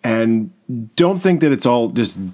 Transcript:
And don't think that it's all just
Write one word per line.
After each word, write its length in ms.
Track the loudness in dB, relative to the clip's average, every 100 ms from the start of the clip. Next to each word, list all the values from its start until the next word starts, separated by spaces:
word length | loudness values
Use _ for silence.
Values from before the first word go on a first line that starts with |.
And 480 | -2 0 0 0 -4 _ -12 -10 -8 0
don't 240 | 2 2
think 220 | 2 2
that 100 | 2
it's 140 | 2 2
all 240 | 2 0
just 300 | -2 -4 -4 -12